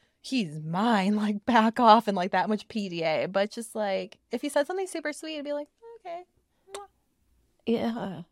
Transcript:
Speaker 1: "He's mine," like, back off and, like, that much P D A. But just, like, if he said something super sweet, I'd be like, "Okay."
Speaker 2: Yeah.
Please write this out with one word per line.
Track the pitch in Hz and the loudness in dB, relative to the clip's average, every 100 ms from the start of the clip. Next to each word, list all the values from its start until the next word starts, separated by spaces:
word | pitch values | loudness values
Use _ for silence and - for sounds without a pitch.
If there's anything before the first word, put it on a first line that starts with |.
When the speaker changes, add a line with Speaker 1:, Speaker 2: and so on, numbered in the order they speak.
| _ _ | _ _
Speaker 1:
"He's | - 262 180 151 | -4 -2 -2 -6
mine," | 156 170 226 214 190 214 | -4 0 2 2 2 2
like, | 208 208 | 0 -2
back | - 233 220 226 | 2 4 4 6
off | 233 220 220 | 8 8 6
and, | 196 | -2
like, | 180 | 0
that | 185 180 | 0 0
much | 208 - | -2 -4
P | 220 196 | -8 -6
D | 170 | -2
A. | 170 151 151 | 0 0 0
But | 196 208 | 0 -2
just, | - 226 | -4 -10
like, | 226 208 190 190 - _ | -4 -2 -2 -6 -14 _
if | 247 | -8
he | 294 | -2
said | 294 294 | -2 0
something | 370 370 | -2 -6
super | 330 302 | -6 -8
sweet, | 285 320 311 | -8 -10 -8
I'd | |
be | 294 | -6
like, | 294 302 _ 466 466 | -8 -8 _ -20 -18
"Okay." | 370 339 359 _ _ _ _ 392 403 _ _ _ _ _ _ _ - | -14 -14 -16 _ _ _ _ -18 -18 _ _ _ _ _ _ _ -2
Speaker 2:
Yeah. | 226 233 226 196 165 175 | -2 -2 -6 -8 -10 -14